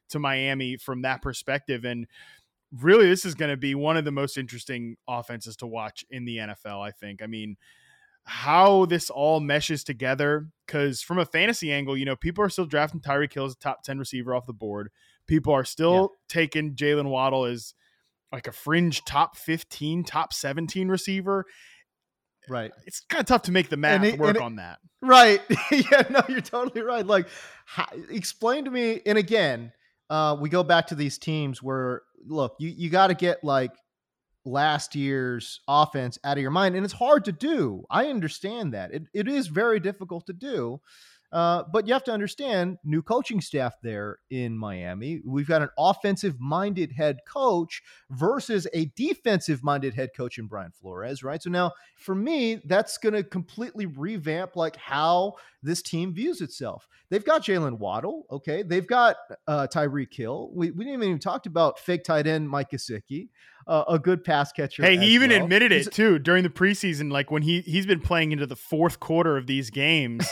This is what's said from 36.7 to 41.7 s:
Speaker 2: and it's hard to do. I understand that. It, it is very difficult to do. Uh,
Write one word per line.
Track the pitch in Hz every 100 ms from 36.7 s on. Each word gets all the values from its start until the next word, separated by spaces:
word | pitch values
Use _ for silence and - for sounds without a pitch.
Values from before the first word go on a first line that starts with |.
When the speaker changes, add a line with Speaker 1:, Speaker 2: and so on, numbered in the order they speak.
Speaker 2:
and | 180
it's | 196
hard | - 247 294 247
to |
do. | 156 277 302 135 92 -
I | 170 294
understand | 247 156 - 190 233 180
that. | 104 90
It, | 139 160
it | 202 208
is | 285 190
very | 156 233 220
difficult | 190 202 185 170 -
to |
do. | 180 277 208 120 135 - - - _ _
Uh, | 170 170 170 156